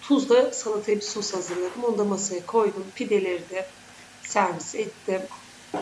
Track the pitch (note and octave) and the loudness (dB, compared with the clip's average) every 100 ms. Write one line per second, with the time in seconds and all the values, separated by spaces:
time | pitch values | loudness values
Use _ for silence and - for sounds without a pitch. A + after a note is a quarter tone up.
0 | - C#4 - A#3+ C4+ - A3+ G#3+ G#3 G#3 | 4 2 6 6 6 0 -4 -2 0 0
1 | - G#3+ G3+ F#3 F3 F3 F3+ A#3 A#3+ G#3 | -2 -6 -4 -4 -4 -4 -4 -2 -2 2
2 | G#3 F#3+ - F3+ E3+ A3+ G#3 G3 F#3+ - | 2 0 -2 -4 0 2 2 0 -10 -8
3 | A3 G3+ F#3 F3 E3+ F#3 F#3+ - - - | 0 2 2 -4 -4 -8 -8 -12 -20 -20
4 | - - - A3 F#3 E3+ - A#3 G#3+ - | -20 -18 -2 2 2 0 -8 -6 -6 -6
5 | - F#3+ - - - - - - | -4 -4 -4 -14 -20 -20 -10 -8